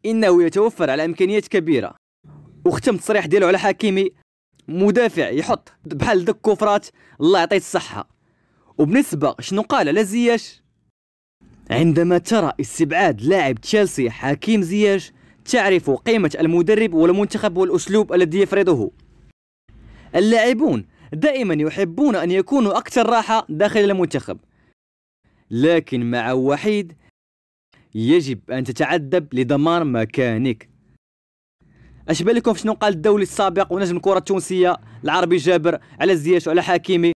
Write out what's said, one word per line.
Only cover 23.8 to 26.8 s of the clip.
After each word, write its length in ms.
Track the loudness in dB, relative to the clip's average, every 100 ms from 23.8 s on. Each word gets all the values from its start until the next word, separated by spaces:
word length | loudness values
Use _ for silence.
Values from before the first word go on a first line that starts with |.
المنتخب، 580 | 0 0 -2 -4 -8 -14 _ _ _ _ _ _ _ _ _ _ _
لكن 600 | 0 2 2 -2 -4 -2
مع 220 | -4 -2
وحيد 600 | -2 -2 -2 -2 -4